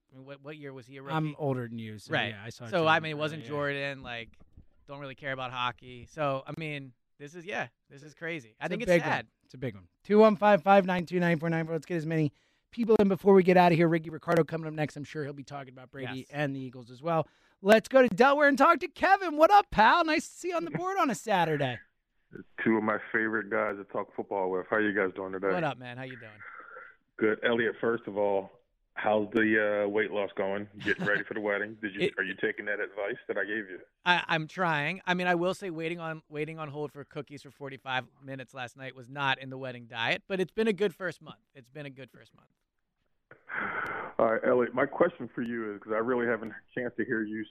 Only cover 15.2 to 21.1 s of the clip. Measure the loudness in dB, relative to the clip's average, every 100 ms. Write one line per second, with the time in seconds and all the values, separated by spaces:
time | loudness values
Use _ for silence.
15.2 | -8 -10 -14 -14 -14 -18 -18 -12 -10 -10
16.2 | -8 -4 -2 -2 -8 -12 -18 -8 0 0
17.2 | 0 _ _ _ 6 6 8 6 6 6
18.2 | 6 8 6 8 6 6 0 0 4 4
19.2 | 4 6 8 8 6 6 6 6 4 0
20.2 | -2 -8 -6 -4 -4 -4 -2 0 0